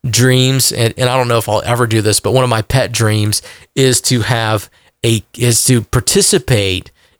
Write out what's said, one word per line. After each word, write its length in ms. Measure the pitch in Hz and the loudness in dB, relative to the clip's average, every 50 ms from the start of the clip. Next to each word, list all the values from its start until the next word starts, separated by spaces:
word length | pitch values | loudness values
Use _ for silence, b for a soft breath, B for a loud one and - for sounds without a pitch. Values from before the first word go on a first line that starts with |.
| - | -6
dreams, 640 | 120 110 - 127 127 127 127 127 131 135 131 - - - | -2 0 2 2 4 4 4 2 2 2 0 0 -2 -2
and, 200 | - 117 113 - | 0 -2 -2 0
and 120 | - 127 123 | -2 -2 0
I 60 | 127 | 0
don't 140 | 131 123 120 | 0 0 0
know 80 | 117 | 0
if 100 | 117 - | -2 0
I'll 160 | - 104 104 - | 0 -2 -2 0
ever 240 | - 120 120 123 | -2 0 0 0
do 140 | 110 110 110 | 0 0 0
this, 180 | 104 107 104 - | 0 0 -2 0
but 140 | - - 120 | -2 0 2
one 100 | 131 127 | 2 2
of 60 | 123 | 2
my 120 | 117 110 | 0 -2
pet 300 | 107 _ - 135 117 95 | -2 _ 0 0 0 -2
dreams 500 | 117 110 113 107 107 107 104 107 107 - B B B B B B _ | -2 -2 0 0 0 0 0 -2 -2 -4 B B B B B B _
is 280 | 139 135 131 123 - | 0 2 2 2 0
to 200 | - - - 120 | 0 0 0 0
have 480 | 104 101 120 117 113 107 110 104 - - b b b b b _ - | 0 0 -2 -2 0 -2 -2 -4 -4 -8 b b b b b _ -2
a, 200 | 120 117 107 - _ - | -2 -2 -2 -4 _ -8
is 300 | - 123 120 113 - - | -2 -2 0 0 0 2
to 160 | - 131 120 | 2 0 0
participate 1080 | 104 _ - 127 - - - 196 196 - - 175 - - 131 104 101 95 92 92 - - b b b b b b | 0 _ -4 -4 -2 0 0 0 2 2 0 0 0 0 0 0 0 -2 -2 -4 -8 -12 b b b b b b